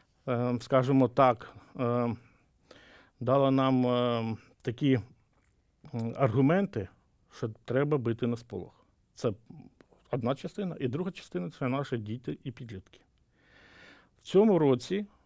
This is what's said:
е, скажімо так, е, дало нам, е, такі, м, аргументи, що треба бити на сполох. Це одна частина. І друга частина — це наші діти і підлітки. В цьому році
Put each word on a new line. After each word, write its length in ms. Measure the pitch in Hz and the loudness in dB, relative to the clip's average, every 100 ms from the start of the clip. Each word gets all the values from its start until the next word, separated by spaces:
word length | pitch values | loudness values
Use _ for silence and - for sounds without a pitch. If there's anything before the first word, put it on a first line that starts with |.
| _ _ - | _ _ -6
е, 300 | 120 123 120 | -2 -2 -4
скажімо 480 | - 135 127 135 120 | 2 2 4 4 4
так, 480 | - 131 113 - - - - | 6 4 4 -6 -20 -18 -6
е, 360 | 120 120 120 113 - _ _ _ _ - - - _ _ | -2 0 -2 -6 -14 _ _ _ _ -20 -20 -20 _ _
дало 320 | 120 139 135 | 0 2 4
нам, 360 | 135 135 131 123 | 4 4 2 2
е, 500 | 123 123 117 113 110 - _ | 2 0 0 -4 -6 -12 _
такі, 380 | - 117 143 127 - - _ _ _ _ _ _ - | -8 -2 0 0 -2 -18 _ _ _ _ _ _ -12
м, 200 | 120 113 - | -6 -6 -2
аргументи, 720 | 127 117 139 185 196 113 95 - _ _ _ - | 0 2 2 2 0 -6 -8 -14 _ _ _ -10
що 120 | 113 - - | -10 -10 -4
треба 320 | 123 147 147 | -2 0 0
бити 300 | 117 117 120 | -2 -2 -4
на 100 | 117 | -4
сполох. 480 | - 95 90 _ _ _ _ - | -8 -12 -12 _ _ _ _ -6
Це 180 | 123 101 _ - - _ - _ _ | -6 -6 _ -20 -20 _ -20 _ _
одна 240 | 123 113 139 | -4 -4 -4
частина. 400 | 180 - 185 160 | -8 -8 -8 -4
І 80 | 127 | -4
друга 240 | 139 185 | -2 -6
частина — 380 | - - 180 175 - | -8 -12 -10 -10 -6
це 80 | 131 | -4
наші 300 | 135 139 120 | -4 -4 -6
діти 400 | 104 123 127 - | -6 -10 -10 -10
і 80 | 135 | -12
підлітки. 480 | - 117 95 - - _ _ _ _ _ _ - - - - _ _ | -14 -14 -14 -16 -20 _ _ _ _ _ _ -20 -20 -20 -20 _ _
В 40 | |
цьому 380 | - 185 220 175 | 2 4 6 6
році 460 | 143 123 - 196 202 _ | 4 4 0 -6 -6 _